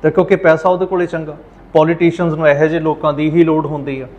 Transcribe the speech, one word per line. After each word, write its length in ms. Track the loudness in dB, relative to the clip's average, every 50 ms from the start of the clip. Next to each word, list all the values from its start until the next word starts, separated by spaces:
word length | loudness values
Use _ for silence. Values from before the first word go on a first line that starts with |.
ਤੇ 80 | -2 0
ਕਿਉਂਕਿ 260 | 0 0 2 2 0
ਪੈਸਾ 320 | 2 4 2 2 4 2 0
ਉਹਦੇ 180 | 0 0 -2
ਕੋਲੇ 200 | -2 -2 -4 -2
ਚੰਗਾ, 300 | -4 -4 -8 -8 -10 -14 -16 -20 -20 -20 -20 -20 0
ਪੋਲੀਟੀਸ਼ੀਅਨਸ 600 | 2 2 2 2 2 2 2 0 0 0 -2 -2 -2
ਨੂੰ 140 | 0 2 2
ਇਹੋ 180 | 4 4 2
ਜਿਹੇ 140 | 0 0 -2
ਲੋਕਾਂ 320 | -2 -2 -4 -2 -2 -4
ਦੀ 180 | -2 0 -2 0
ਹੀ 140 | 2 2 2
ਲੋੜ 220 | 4 2 0 -2
ਹੁੰਦੀ 340 | -4 -8 -8 -8 -8 -10 -10
ਆ। 60 | -12 -14 -18